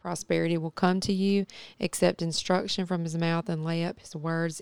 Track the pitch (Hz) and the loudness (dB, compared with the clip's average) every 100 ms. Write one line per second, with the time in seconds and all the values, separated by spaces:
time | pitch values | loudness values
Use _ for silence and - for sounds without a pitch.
0 | 175 180 - 165 165 165 160 - 180 185 | -8 -6 0 2 2 0 -2 2 2 4
1 | - 190 196 202 196 - - - - - | 2 2 4 2 0 -6 -20 -6 -4 2
2 | 175 - 170 156 - 180 - - 180 180 | 2 2 -2 -2 0 0 0 -4 -2 -2
3 | 165 165 165 165 165 160 160 165 170 - | -2 0 0 0 -2 -4 -2 -2 -2 -6
4 | - 160 160 165 165 156 | -12 -8 -2 -2 -2 -4